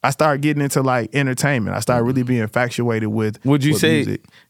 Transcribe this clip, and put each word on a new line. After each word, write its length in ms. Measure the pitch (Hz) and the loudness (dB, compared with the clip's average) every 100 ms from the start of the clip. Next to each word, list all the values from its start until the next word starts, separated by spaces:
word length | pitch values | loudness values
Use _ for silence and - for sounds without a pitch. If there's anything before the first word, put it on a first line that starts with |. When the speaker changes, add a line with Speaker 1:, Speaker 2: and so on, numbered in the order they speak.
| 131 | -2
Speaker 1:
I 60 | |
started 300 | 139 156 139 | 2 2 2
getting 200 | 147 147 | 0 0
into, 180 | 143 143 | 0 0
like, 320 | 135 127 113 143 | 0 0 -2 -2
entertainment. 600 | 139 127 139 139 98 95 | -2 0 0 0 -2 -4
I 40 | |
started 240 | 110 123 117 | 0 0 2
really 180 | 131 | 0
being 180 | 123 123 | 0 0
infatuated 680 | 107 117 123 117 120 113 107 | 0 -2 -2 -2 -2 0 -2
with, 340 | 107 110 104 135 | -2 -2 -4 0
Speaker 2:
Would 180 | 143 | 2
you 100 | 139 | 2
Speaker 1:
with 80 | 127 | 2
Speaker 2:
say 140 | 160 156 | 2 2
Speaker 1:
music. 300 | 107 101 _ - _ | 0 -6 _ -20 _